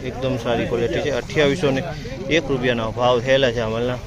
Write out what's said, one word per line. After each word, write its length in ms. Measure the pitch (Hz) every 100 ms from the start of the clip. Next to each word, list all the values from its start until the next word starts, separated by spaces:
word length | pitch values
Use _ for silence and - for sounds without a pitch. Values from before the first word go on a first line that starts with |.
| 127
એકદમ 260 | 120 131 127
સારી 240 | 123 117 113
ક્વોલિટી 320 | 117 117 113 147
છે. 60 | 131
અઠ્યાવીસો 520 | 113 147 147 139 143
ને 100 | 131 131 - - - -
એક 160 | 151 156
રૂપિયાનો 400 | 135 127 120 113
ભાવ 240 | 110 123 123 120
થયેલા 260 | 135 135 117
છે 60 |
આ 80 | 110
માલના 300 | 110 123 123